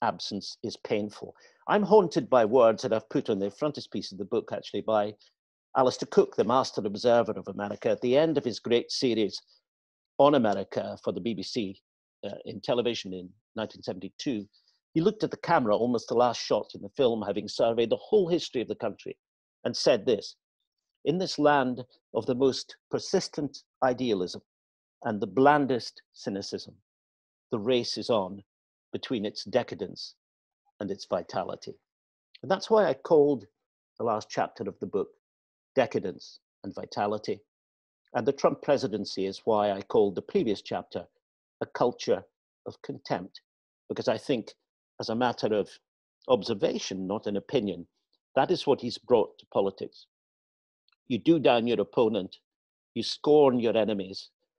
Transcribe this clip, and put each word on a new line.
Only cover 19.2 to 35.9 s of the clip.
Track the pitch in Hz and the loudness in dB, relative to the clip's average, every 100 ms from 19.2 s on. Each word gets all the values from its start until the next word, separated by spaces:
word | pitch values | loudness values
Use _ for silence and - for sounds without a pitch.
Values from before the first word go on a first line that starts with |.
| _ _ _ _ | _ _ _ _
and | 123 117 | -6 0
said | - 123 | 2 2
this, | 107 107 - - _ _ _ _ _ _ | 2 0 -2 -18 _ _ _ _ _ _
"In | - 170 | -2 0
this | 185 - | -2 2
land | 147 147 127 123 101 _ _ | 4 4 2 -2 -10 _ _
of | 110 113 | -4 -2
the | |
most | 123 135 120 - - _ | 2 2 0 -8 -18 _
persistent | 139 - 196 - - 143 - - _ | -8 -2 -2 -2 -6 -6 -8 -20 _
idealism | 131 123 127 101 90 101 - _ _ _ _ _ | 0 0 0 0 -2 -8 -16 _ _ _ _ _
and | 123 104 | -6 -4
the | 107 | -2
blandest | 92 135 147 135 127 - - _ | 4 6 6 2 -2 -6 -16 _
cynicism, | - - 98 101 92 - 110 _ _ _ _ _ _ _ | -14 -8 -8 -8 -10 -12 -20 _ _ _ _ _ _ _
the | 120 | -4
race | 104 127 117 - | 0 0 0 -6
is | 101 | -2
on | 113 92 101 - _ _ _ _ | 0 -2 -8 -18 _ _ _ _
between | 104 - 127 | -12 -6 -4
its | 104 - | -4 -8
decadence | - 120 117 82 92 92 - - _ _ _ _ _ _ | -4 -2 -2 -6 -10 -10 -16 -20 _ _ _ _ _ _
and | 107 | -8
its | 98 | -8
vitality." | - 95 85 - 85 92 - - _ _ _ _ _ - | -4 -4 -4 -6 -6 -8 -14 -18 _ _ _ _ _ -16
And | - | -4
that's | 285 - | -4 2
why | 220 180 | 4 4
I | |
called | 135 - 160 147 139 101 _ _ _ _ - | 0 4 6 6 2 -4 _ _ _ _ -6
the | |
last | 117 107 - | -2 -2 -4
chapter | - 113 - | -4 -4 -4
of | 101 92 | -10 -8
the | 98 | -6
book | - - _ _ _ _ _ _ - | -4 -4 _ _ _ _ _ _ 0
Decadence | 120 | 0